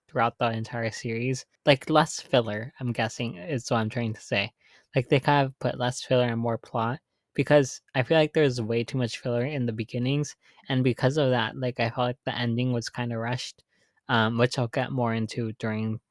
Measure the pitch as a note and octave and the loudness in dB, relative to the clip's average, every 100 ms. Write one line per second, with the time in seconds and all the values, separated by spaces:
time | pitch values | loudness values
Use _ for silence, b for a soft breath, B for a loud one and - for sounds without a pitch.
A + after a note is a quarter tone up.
0 | _ C3+ A#2 - A#2+ A2+ A2+ A#2+ A2+ - | _ 0 0 2 -2 -2 -4 -6 -6 -6
1 | A2+ A2+ B2 B2+ - _ - C3+ - D#3 | -6 -4 -2 -4 -8 _ 2 2 4 4
2 | D#3 - - C3 A2+ G#2+ B2+ - B2 A#2 | 2 -2 0 0 2 -4 -8 -6 -4 -2
3 | A2+ - A#2 F2+ F2+ C3+ - A#2+ G#2+ B2 | -2 -4 -8 -8 -6 -6 0 0 0 -2
4 | A#2 G#2+ - G#2 G2 b b b b C#3 | -4 -6 -4 -2 -2 b b b b -2
5 | B2+ C#3 - D3 C3+ - A#2+ - B2 - | 2 4 4 4 2 -2 -4 -2 -2 -4
6 | - B2+ B2 A#2 A#2 A2+ - A#2+ A2+ C3+ | 0 2 2 0 -2 -4 -4 -4 -2 -4
7 | _ _ _ - C#3+ D3 C3 - _ C3+ | _ _ _ -4 4 4 4 -4 _ -4
8 | B2 D#3+ D#3 D#3+ C#3+ B2 G#2+ A#2 A#2 C3+ | 2 2 4 4 2 2 -2 -2 -2 -2
9 | A#2+ - B2+ A#2+ B2+ D3 A#2+ A2 A2 B2 | -2 -4 -4 -2 -2 -2 -2 -4 -6 -4
10 | B2 C#3+ D3 - b b - C3 B2+ A#2 | 0 0 -2 -8 b b -2 2 2 2
11 | C3 D3+ C3+ B2 A2 C3+ B2+ A#2+ A#2 B2 | 2 2 2 2 0 -4 -6 -2 -2 0
12 | B2 B2+ - - A#2+ A#2 B2+ A#2+ A2+ - | -2 -4 -6 -4 -2 0 0 -2 -4 -6
13 | A#2+ A2+ A#2 B2+ - - _ _ _ _ | -6 -4 -4 -6 -8 -16 _ _ _ _
14 | - A#2+ A2 A#2 B2 - A#2 - B2+ C3 | 0 2 4 4 2 2 -2 -2 -4 -2
15 | A#2 A2+ G#2+ - A2+ - A2+ A2 A2 A2 | 0 0 -2 -4 -6 -4 -4 -2 -2 -6
16 | - | -10